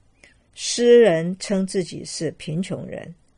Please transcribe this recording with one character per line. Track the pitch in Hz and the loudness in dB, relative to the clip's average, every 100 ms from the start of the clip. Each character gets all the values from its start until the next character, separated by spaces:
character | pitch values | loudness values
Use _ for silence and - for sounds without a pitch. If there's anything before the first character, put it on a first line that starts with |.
| _ _ _ _ _ | _ _ _ _ _
诗 | - - - 240 240 | -12 -8 0 6 8
人 | 220 165 165 190 | 8 4 -2 -6
称 | - 196 190 | -4 -4 -2
自 | 202 | -4
己 | 165 - | -6 -8
是 | - - 156 | -12 -8 -8
贫 | - - 156 | -10 -8 -8
穷 | 190 127 - | -6 -8 -12
人， | - - 170 _ | -14 -16 -20 _